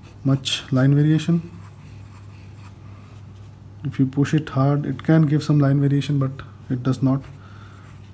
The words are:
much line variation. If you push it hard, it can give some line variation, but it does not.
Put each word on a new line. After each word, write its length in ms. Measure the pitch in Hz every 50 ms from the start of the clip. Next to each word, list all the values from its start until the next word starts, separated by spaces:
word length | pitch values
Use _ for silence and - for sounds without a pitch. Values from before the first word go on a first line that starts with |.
| - - - - -
much 480 | 135 139 135 - - - - - -
line 240 | 131 127 131 139 143
variation. 560 | 143 147 151 156 156 156 - 170 170 - - - - - - - - - - - - - - - - - - - - - - - - - - - - - - - - - - - - - - - - - - - - - - - - -
If 160 | 139 - -
you 60 | 135
push 280 | 131 - 139 143 - -
it 160 | 151 156 -
hard, 360 | - 135 131 143 143 147 147
it 180 | - 131 - -
can 200 | - 160 165 160
give 200 | 139 151 147 147
some 160 | - 147 147
line 220 | 139 139 139 143
variation, 380 | 143 139 135 143 139 - 147 139
but 120 | 135 131 135 - - - - - - -
it 140 | 131 123 123
does 200 | 135 127 - 135
not. 180 | 131 135 143 - - - - - - - - - - - - - - - - - -